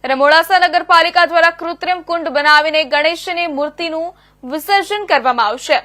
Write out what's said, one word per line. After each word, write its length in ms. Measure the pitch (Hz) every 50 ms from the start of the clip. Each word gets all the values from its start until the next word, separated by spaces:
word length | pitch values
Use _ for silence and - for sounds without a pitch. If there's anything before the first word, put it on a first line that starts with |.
| -
ત્યારે 120 | 254 269 262
મોડાસા 360 | 285 285 302 330 330 - 392 359 359
નગરપાલિકા 600 | 359 349 349 349 - 359 339 330 349 339 359 349 320
દ્વારા 260 | 339 339 330 339 339 -
કૃત્રિમ 420 | 349 330 339 - - 359 359 359 330 -
કુંડ 200 | 339 339 320 320 254
બનાવીને 480 | 285 285 302 302 302 302 320 302 311 311 254 294
ગણેશની 520 | 294 302 320 339 330 - 370 349 339 349 339 285 277
મૂર્તિનું 520 | 294 302 294 - 339 330 311 320 330 349 359 _ _ _ _ _
વિસર્જન 640 | - 247 277 311 294 - 392 392 392 - 415 415 415 359
કરવામાં 400 | 330 269 226 262 247 240 226 208
આવશે. 260 | 226 - - - 302 226